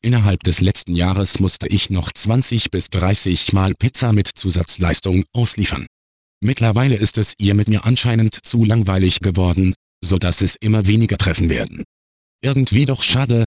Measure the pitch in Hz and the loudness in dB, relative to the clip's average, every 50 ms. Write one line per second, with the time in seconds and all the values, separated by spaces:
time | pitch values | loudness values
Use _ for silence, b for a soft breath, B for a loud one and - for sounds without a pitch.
0 | - 113 123 120 104 101 95 87 - 92 82 - 95 95 98 - - - 87 85 | 0 2 2 4 4 4 2 2 0 -2 0 2 2 0 0 0 -2 -2 -2 0
1 | 87 92 95 98 98 90 - - 95 92 - - - - 101 98 - - 98 90 | 0 0 0 0 0 -2 0 0 0 0 -2 -2 -4 -2 -2 -2 -2 -2 -2 -4
2 | 82 - - - - 104 113 127 131 - 120 113 - - - 92 - - - 95 | -4 -4 -4 -2 -2 0 0 0 0 0 -2 -2 -2 -2 -4 -4 -4 -2 -2 -2
3 | 85 92 101 - - 95 90 85 - - - 95 95 95 90 _ - - - - | 0 0 0 0 0 -2 -2 -2 0 0 0 2 2 2 0 _ -2 -2 0 0
4 | - 120 110 104 98 - - - - 95 85 92 85 - - - 90 85 73 - | 0 2 2 2 0 0 -4 -4 -4 -2 -2 -2 -2 -2 -2 -2 0 -2 -2 -2
5 | - 95 90 95 98 _ _ 120 120 107 - - 101 - - 73 - - _ _ | -2 0 0 0 0 _ _ -2 -2 -2 0 -2 -2 -2 -2 -6 -8 -12 _ _
6 | _ _ _ _ _ _ _ _ - 107 139 - 117 113 104 113 127 139 127 101 | _ _ _ _ _ _ _ _ -2 -2 0 2 0 2 2 2 2 2 2 2
7 | 107 - - - 107 - - _ 104 98 104 104 104 110 107 101 - 110 123 123 | 0 -2 0 -2 -2 -2 -2 _ 0 2 2 2 2 2 0 0 2 0 0 0
8 | - 120 117 113 113 110 - - - - - 117 113 107 107 117 107 98 95 95 | 0 0 2 2 2 0 0 -2 -4 -2 0 2 2 2 2 2 2 0 0 2
9 | 95 90 - - - 98 92 95 95 90 85 90 95 92 92 - _ _ _ _ | 2 2 0 0 -2 -2 0 2 0 0 2 2 0 0 0 -4 _ _ _ _
10 | - 85 98 90 - 87 87 - 101 92 - - - 107 107 110 101 98 107 110 | -2 -2 0 0 0 0 0 0 0 -2 -2 -2 -2 0 0 2 2 2 2 2
11 | 113 107 101 - - 95 92 - 90 82 76 60 53 - - - - _ _ _ | 2 0 0 -2 -2 -2 -2 -2 -2 -2 -2 -2 -4 -8 -8 -14 -14 _ _ _
12 | _ _ _ _ _ _ _ _ - 131 139 139 131 120 - 120 147 143 135 117 | _ _ _ _ _ _ _ _ -4 -2 0 0 0 2 2 2 2 2 0 -2
13 | - - - 127 135 120 120 117 113 - | -2 0 0 0 0 2 2 0 0 -2